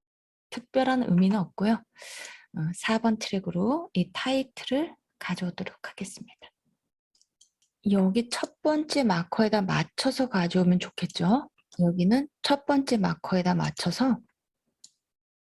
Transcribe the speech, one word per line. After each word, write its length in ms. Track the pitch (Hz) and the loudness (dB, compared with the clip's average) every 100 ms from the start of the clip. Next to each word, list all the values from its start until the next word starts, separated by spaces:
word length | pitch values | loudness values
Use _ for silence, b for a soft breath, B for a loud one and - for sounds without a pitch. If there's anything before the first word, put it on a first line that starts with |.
| _ _ _ _ _ | _ _ _ _ _
특별한 580 | 247 - 262 262 254 - | -14 -4 0 2 2 2
의미는 300 | 180 190 214 | 4 4 2
없고요. 340 | 170 - 202 | -2 -2 0
어, 880 | 226 - - - - - - _ - 156 180 | 0 -4 -20 -18 -16 -18 -20 _ -6 -6 -4
사 240 | - 226 | -2 0
번 180 | 226 220 | 0 -2
트랙으로 720 | - 196 185 175 214 311 339 | -4 -6 -4 -2 -2 -2 -2
이 180 | 185 175 | -2 -2
타이틀을 840 | - 254 269 262 - - 262 330 - _ - | -4 -2 -2 -4 -10 -4 -4 -4 -8 _ -12
가져오도록 720 | - 180 180 - 185 - - | -8 -6 -6 -8 -12 -14 -16
하겠습니다. 480 | - 190 - - - - _ _ _ _ _ _ _ _ _ _ _ _ _ 202 | -14 -14 -14 -20 -20 -20 _ _ _ _ _ _ _ _ _ _ _ _ _ 0
여기 400 | 196 190 220 240 | 2 2 2 -2
첫 320 | - - _ | -4 -8 _
번째 420 | 302 302 311 294 | 0 0 0 0
마커에다 600 | 233 170 175 - 214 214 | 2 0 -2 0 2 2
맞춰서 680 | 185 156 160 - 269 262 254 | 0 0 -2 -2 -2 0 0
가져오면 500 | 196 170 185 180 180 | 0 2 2 4 4
좋겠죠? 720 | - - 180 - 170 262 294 _ _ - | 0 -6 -6 0 2 2 0 _ _ 0
여기는 480 | 170 175 180 254 294 _ | 2 4 4 2 0 _
첫 240 | - 277 - | 0 0 2
번째 320 | 285 269 233 | 0 2 2
마커에다 580 | 180 170 - 185 180 175 | 0 -2 -2 0 2 2
맞춰서 600 | 151 - 175 - 262 214 - _ _ _ _ _ - _ _ _ _ _ _ | 0 -2 -4 0 2 0 -4 _ _ _ _ _ -20 _ _ _ _ _ _